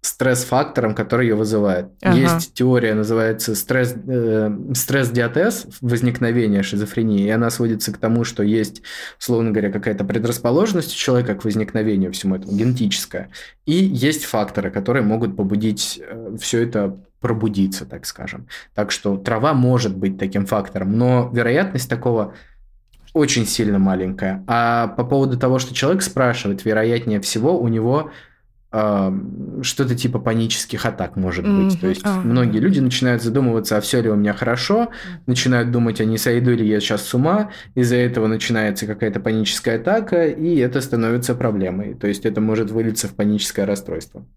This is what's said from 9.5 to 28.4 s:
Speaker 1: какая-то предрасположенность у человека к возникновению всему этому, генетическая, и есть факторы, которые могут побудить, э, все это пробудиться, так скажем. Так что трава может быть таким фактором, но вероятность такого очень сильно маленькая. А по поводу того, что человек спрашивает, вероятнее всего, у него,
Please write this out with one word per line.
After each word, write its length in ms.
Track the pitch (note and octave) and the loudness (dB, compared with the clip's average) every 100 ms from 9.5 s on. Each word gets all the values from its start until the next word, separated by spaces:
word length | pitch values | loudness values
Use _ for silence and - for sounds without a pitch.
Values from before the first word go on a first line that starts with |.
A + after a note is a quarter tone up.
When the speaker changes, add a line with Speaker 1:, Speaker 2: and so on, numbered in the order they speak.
| G#2+ G2+ | 2 0
Speaker 1:
какая-то 320 | G2+ A2 G2+ G2 | -2 -2 -2 -2
предрасположенность 880 | A2 A#2 A#2 A#2+ C#3 A3 F3+ D3+ | 0 -2 0 2 2 2 0 -2
у 20 | - | -4
человека 380 | - B2 A#2+ | 0 2 2
к 100 | G2+ | -2
возникновению 680 | A2 G#2 G#2 A2+ G#2+ G2+ F#2 | -2 -2 -2 -2 0 0 0
всему 220 | - G2 F#2+ | -2 -2 -2
этому, 200 | F#2+ G2+ | -2 0
генетическая, 760 | A#2 B2+ G#2+ F#2+ - F#2 G2 - - _ - | 2 2 0 -2 -6 -10 -12 -16 -20 _ 0
и 80 | |
есть 520 | E3+ F#3+ B2+ C3+ D3+ - | 2 2 2 0 0 -2
факторы, 440 | A2 G2+ - F#2+ | -2 -2 -2 -2
которые 320 | G2+ G2 C3 | -4 0 2
могут 320 | G#2 A2 A2+ F#2+ | 2 2 -2 -2
побудить, 640 | F#2+ G#2 A2 G#2 - - - | 0 0 0 -2 -6 -8 -14
э, 300 | A2+ A2+ A2 | -14 -12 -10
все 220 | - A#2 | -2 0
это 360 | A#2 A2+ G2 F#2+ - _ | 0 0 -2 -4 -18 _
пробудиться, 680 | A#2 A2 A2 G2 F#2+ F#2+ - | -4 0 0 0 0 -2 -12
так 180 | - - | -12 -14
скажем. 400 | - - - - - - - | -12 -14 -14 -16 -20 -10 -4
Так 160 | G2+ | -4
что 260 | - G#2 G2 | -2 -2 -2
трава 380 | G2 A2 C#3+ C#3+ | 0 0 2 4
может 420 | B2 B2+ A#2 F#2+ | 4 2 0 -2
быть 220 | G2 F#2+ | -2 -2
таким 260 | G2 G2+ F#2+ | -2 -2 0
фактором, 500 | G#2+ G2 G2 F#2+ A2 | -2 -2 -4 0 2
но 320 | B2 B2 B2 | 4 4 2
вероятность 560 | A#2+ A#2 C#3 F#3+ C3+ B2 | 0 2 2 0 -4 -4
такого 460 | A#2 B2 A2+ G2+ - - - - - _ - - | -2 0 0 -2 -8 -20 -20 -20 -20 _ -20 -4
очень 340 | D#3+ C#3+ A#2+ G#2+ | 0 2 2 0
сильно 320 | - G#2 G2 | 0 2 2
маленькая. 640 | F#2+ F#2 F#2 F#2+ F#2+ F#2+ - | 2 2 -2 -2 -4 -4 -2
А 440 | A#2 A#2 A#2 A2+ | 0 2 2 0
по 140 | - | -2
поводу 320 | B2 C#3 C3+ B2 | 0 0 2 0
того, 180 | B2+ C3 | 0 0
что 160 | B2+ | -2
человек 300 | B2 C3+ F#3+ | -2 0 0
спрашивает, 600 | F#3+ - B2+ A#2 G2+ G2 | -2 0 0 0 -4 -2
вероятнее 560 | A2 G#2+ A2 A#2 A#2 G#2 | 0 2 2 0 0 -2
всего, 380 | G2 A2 B2+ E3+ | -2 0 2 2
у 80 | A#2 | 2
него, 420 | A2+ A2+ C#3+ D#3 - - _ | 0 2 0 -2 -12 -20 _